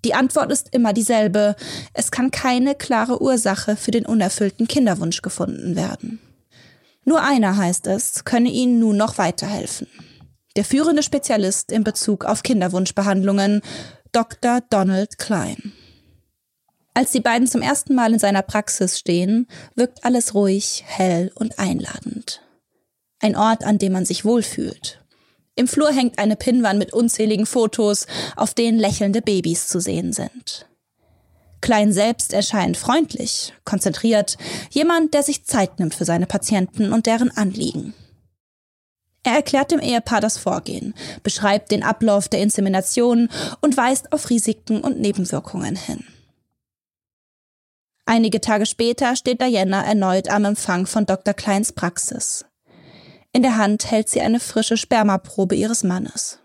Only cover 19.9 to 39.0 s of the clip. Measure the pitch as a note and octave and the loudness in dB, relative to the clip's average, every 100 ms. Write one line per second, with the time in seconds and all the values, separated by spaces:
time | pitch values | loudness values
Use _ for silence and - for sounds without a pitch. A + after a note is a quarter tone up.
19.9 | - A#3+ B3 A#3+ G#3 G3+ G3 - - - | 0 0 0 2 2 2 2 -2 -8 -8
20.9 | - F#3 E3+ F#3 - A3 - F#3+ E3+ - | -2 0 2 -2 -4 -6 -2 -2 -2 -6
21.9 | - - - - - _ _ _ _ _ | -10 -12 -12 -12 -16 _ _ _ _ _
22.9 | _ _ _ G#3+ - G#3+ A3+ - G#3+ G3 | _ _ _ -2 2 2 2 2 0 2
23.9 | F#3 F3+ - G#3 A#3+ G#3 - - - - | 0 -2 -2 2 2 0 -6 -8 -8 -14
24.9 | - _ _ _ _ _ - B3 - D4+ | -16 _ _ _ _ _ -2 0 2 2
25.9 | C4+ B3 - G#3+ G#3+ - B3 A3+ G3+ F3+ | 2 0 0 0 0 2 2 2 0 0
26.9 | - A#3 - A3 G#3+ G#3+ B3 A3 - G#3 | 0 0 2 0 0 0 0 0 2 0
27.9 | G3+ - - - - G#3+ - A#3 A3+ G3+ | 0 -4 -8 -10 -4 -2 0 2 4 2
28.9 | - G3+ G#3 A3 G3 E3 E3+ - F3+ F3+ | 2 0 0 0 0 0 -2 -2 -4 -2
29.9 | E3+ F3+ D#3+ - B3+ - - - _ _ | -4 -4 -6 -8 -10 -14 -14 -16 _ _
30.9 | _ _ _ _ _ _ - - A3 G#3 | _ _ _ _ _ _ -8 0 4 4
31.9 | F#3 G#3+ A#3 - - G3+ G#3+ F3+ E3+ - | 2 0 0 -2 -2 0 0 -2 -2 0
32.9 | C#4+ D#4 - A3 - - - - G3 - | 0 0 -4 -6 -6 -8 -12 -6 -2 -2
33.9 | - A3+ G#3+ G#3 - - - - C#4 D#4+ | 0 2 2 0 -6 -10 -12 -6 0 2
34.9 | E4+ D#4 D4 C#4+ C#4+ - B3+ F#3 - E3+ | 2 2 2 0 -4 -2 0 0 0 -4
35.9 | - D#3+ E3+ F3+ G3 - G#3 F3+ - G#3 | -2 -2 0 0 -2 0 0 0 -2 0
36.9 | A3+ A3+ A3+ B3 - G3+ G3+ - - - | 2 2 2 0 0 -2 -2 -6 -6 -10
37.9 | - - _ _ _ _ _ _ _ _ | -14 -20 _ _ _ _ _ _ _ _
38.9 | _ | _